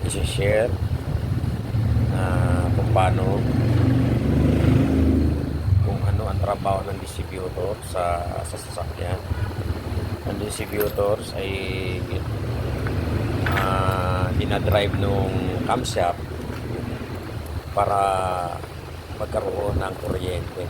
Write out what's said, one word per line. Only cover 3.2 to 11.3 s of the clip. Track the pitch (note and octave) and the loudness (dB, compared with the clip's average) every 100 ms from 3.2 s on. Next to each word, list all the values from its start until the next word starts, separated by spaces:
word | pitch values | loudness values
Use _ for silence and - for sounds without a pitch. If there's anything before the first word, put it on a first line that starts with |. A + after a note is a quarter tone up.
| - G2+ - - - - - - - - - - - - - - - - - - - - - - - - | 2 2 2 2 4 4 4 4 4 2 4 4 4 4 6 6 6 4 4 4 4 2 -2 -2 2 4
kung | - - G2 | 4 2 0
ano | G2 G#2+ | 0 0
ang | F#2+ | 0
trabaho | G2 G2 G2 F#2+ F#2+ | 0 0 0 0 0
ng | G2 | -6
distributor | - - - F#2 F#2 F#2 F#2 G#2+ - | -6 -8 -6 -6 -6 -4 -4 -4 -4
sa, | F#2 F2 F2 F2 F2 | -2 0 0 -2 -4
sa | E2 E2 | -6 -8
sasakyan. | - - D#2+ D#2 F2+ F#2 - - - - - - - - - - | -8 -8 -6 -4 -4 -4 -4 -2 -2 -4 -4 -4 -4 -4 -4 -4
Ang | - G2 | -6 -4
distributors | G#2 - G#2 G#2 G#2 - G2+ G#2+ - | -4 -4 -4 -2 -2 0 0 0 -4